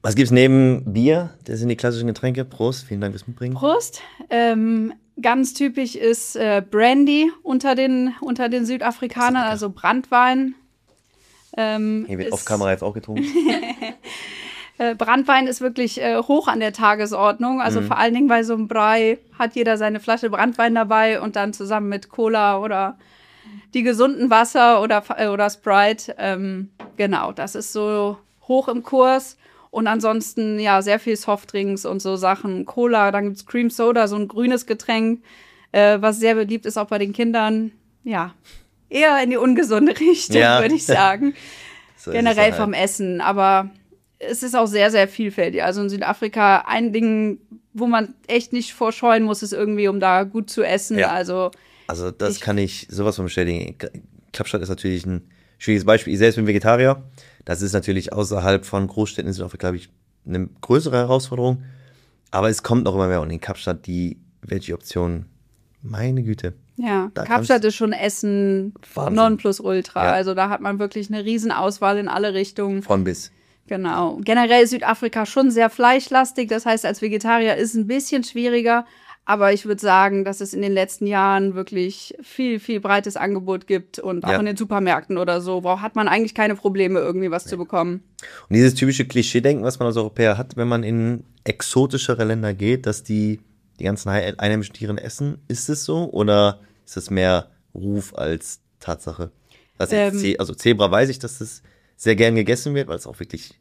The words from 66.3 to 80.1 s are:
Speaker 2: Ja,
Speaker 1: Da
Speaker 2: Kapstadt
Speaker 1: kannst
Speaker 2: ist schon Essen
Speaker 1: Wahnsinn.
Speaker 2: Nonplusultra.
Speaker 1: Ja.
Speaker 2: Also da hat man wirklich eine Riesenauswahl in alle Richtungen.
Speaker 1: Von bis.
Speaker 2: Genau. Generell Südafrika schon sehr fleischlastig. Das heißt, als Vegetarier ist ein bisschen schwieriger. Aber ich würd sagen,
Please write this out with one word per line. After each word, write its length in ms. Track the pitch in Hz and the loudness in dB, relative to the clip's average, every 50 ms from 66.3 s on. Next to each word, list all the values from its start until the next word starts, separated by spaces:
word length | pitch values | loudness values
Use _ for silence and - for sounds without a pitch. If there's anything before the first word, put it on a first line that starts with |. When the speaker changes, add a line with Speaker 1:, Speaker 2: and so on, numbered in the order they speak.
| 107 - - 90 90 _ _ _ _ - | -4 -4 -6 -10 -10 _ _ _ _ -8
Speaker 2:
Ja, 300 | 240 226 202 190 185 208 _ | -4 -2 -2 -2 -2 -4 _
Speaker 1:
Da 80 | - - | -8 -4
Speaker 2:
Kapstadt 340 | - 240 240 233 233 262 240 | -2 -2 -2 2 2 2 2
Speaker 1:
kannst 40 | 214 | 2
Speaker 2:
ist 100 | 214 208 | 0 0
schon 160 | - 226 214 214 | 0 -2 -2 -2
Essen 800 | - 202 208 202 - - 208 202 202 202 196 196 190 190 208 202 - - - - | -2 -4 -4 -4 -4 -4 -2 0 0 0 0 0 0 -2 -6 -10 -14 -20 -14 -10
Speaker 1:
Wahnsinn. 200 | - 143 - 202 | -6 -4 0 2
Speaker 2:
Nonplusultra. 920 | 220 226 226 214 202 - 202 196 - 196 190 190 185 185 - - 190 185 | 4 4 4 2 2 0 -2 -2 -2 -2 -2 -2 -2 -2 -4 -4 0 2
Speaker 1:
Ja. 60 | 180 185 | 2 2
Speaker 2:
Also 200 | 185 190 190 190 | 2 0 -2 0
da 140 | 185 190 202 | 0 0 -2
hat 120 | 208 - | -2 -4
man 160 | - 202 202 196 | -4 -4 -4 -2
wirklich 300 | 208 196 - 220 202 202 | -4 -6 -6 -8 -6 -6
eine 140 | 214 214 202 | -6 -6 -2
Riesenauswahl 720 | 214 226 226 214 226 - - 180 196 202 - 208 196 202 | -2 -2 -2 -2 -2 -2 0 -2 -2 -2 0 0 0 0
in 100 | 208 202 | 0 -2
alle 260 | - - 190 208 208 190 | -4 -2 -2 -2 -2 0
Richtungen. 480 | 190 196 196 - - 202 196 196 196 196 | -2 -4 -4 -4 -6 -4 -4 -4 -6 -2
Speaker 1:
Von 200 | - - 190 92 | 0 0 0 0
bis. 280 | 92 87 - - - _ _ _ _ _ _ _ | -2 -4 -6 -10 -18 _ _ _ _ _ _ _
Speaker 2:
Genau. 540 | _ 208 190 190 170 175 175 175 165 - - 202 | _ -8 -6 -4 -4 -2 -2 -2 -2 -4 -4 -2
Generell 420 | 220 220 240 240 226 240 240 240 | 2 2 2 4 6 8 6 6
Südafrika 580 | 226 254 240 - - 226 - - 226 - 226 214 | 6 4 -4 -2 -2 -2 -2 -4 -6 -4 -4 -6
schon 240 | 202 - 269 269 269 | -2 0 2 2 4
sehr 180 | 226 226 233 220 | 4 4 2 2
fleischlastig. 760 | - - 247 240 254 269 262 - 269 262 262 254 - - 247 214 | 2 4 4 4 4 4 0 2 2 2 2 2 -2 -6 -4 -2
Das 160 | 220 226 - | -4 -4 0
heißt, 180 | 240 226 226 - | 0 -2 0 0
als 160 | - 202 - | -4 -4 -4
Vegetarier 540 | 214 214 208 214 208 226 233 233 226 220 202 | -4 -4 -4 -2 0 2 2 2 2 2 2
ist 180 | - 220 220 233 | 0 -2 -2 -2
ein 140 | 226 214 | -2 -2
bisschen 360 | 202 247 277 269 - 302 269 233 | 0 -2 -4 -2 -2 -4 -4 -4
schwieriger. 640 | - - 240 240 240 240 240 226 233 233 240 240 _ _ _ _ - - _ _ | -4 -6 -4 -2 0 0 2 2 2 2 2 0 _ _ _ _ -20 -20 _ _
Aber 260 | - 208 208 202 196 202 | -2 2 4 4 4 4
ich 120 | 202 - | 2 0
würd 140 | 214 208 202 | -4 -6 -2
sagen, 420 | 208 202 185 190 196 196 | 2 4 6 6 6 4